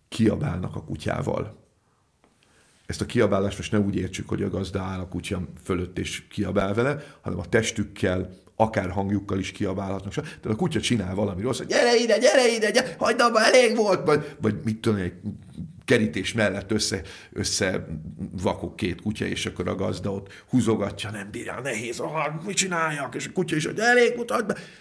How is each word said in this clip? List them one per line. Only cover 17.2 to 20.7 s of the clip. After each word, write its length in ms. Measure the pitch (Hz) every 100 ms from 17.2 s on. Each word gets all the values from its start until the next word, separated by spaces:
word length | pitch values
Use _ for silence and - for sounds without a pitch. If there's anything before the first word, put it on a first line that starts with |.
| -
össze 560 | - 104 - 98 98 - 78 - - - 90
vakok 340 | 95 87 85 -
két 260 | 95 82
kutya, 240 | 107 107 95
és 200 | 95 -
akkor 220 | - 92
a 80 | 95
gazda 360 | 98 95 101
ott 320 | 98 95 - -
húzogatja, 640 | 127 107